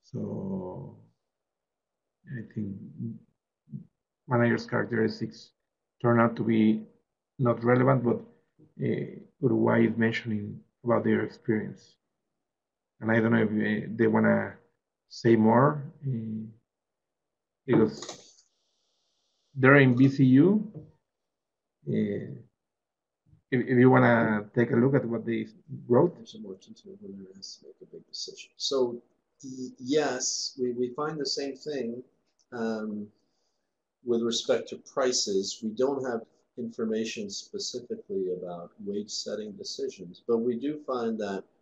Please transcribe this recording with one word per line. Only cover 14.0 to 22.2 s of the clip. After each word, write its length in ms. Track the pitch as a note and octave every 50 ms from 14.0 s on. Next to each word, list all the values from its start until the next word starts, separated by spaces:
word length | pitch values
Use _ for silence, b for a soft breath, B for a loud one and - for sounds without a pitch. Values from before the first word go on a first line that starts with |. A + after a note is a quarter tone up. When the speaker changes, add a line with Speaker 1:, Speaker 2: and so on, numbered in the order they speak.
| A2+
Speaker 1:
wanna 480 | A2 A2 A2+ A2 G#2+ G2 G2+ G#2 G2 - - _ _ _ _ _ _ _ _ _
say 280 | _ - - - A#2+ A#2
more, 480 | A2 G#2+ A2 A#2 A#2+ C3+ D3+ D3+ D3 C#3 - - - -
uh, 400 | C3+ B2 A2+ A2 A2 A2 A2 A2 A2 - _ _ _ _ _ _ _ _ _ _ _ _ _ _ _ _ _ _ _ _ _ _
because 800 | - A#2+ G#2+ A2 G#2+ - - - - - - - - _ _ _ _ _ _ _ _ _ _ _ _ _ _ _ _ _ _ _ _ _ _ _ _ _
they're 240 | C3+ B2+ C3 C#3
in 180 | C#3+ C#3 C3 A#2+
B 140 | A#2+ C3+ C3+
C 140 | - - C3+
U. 460 | B2+ B2+ C3+ D#3 F#3 G#3 G#3+ - - - - - - _ _ _ _ _ _ _ _ _ _ _ _ _ _ _ _ _ _ _
Uh, 540 | - - A2 G#2+ G2+ G2+ F#2+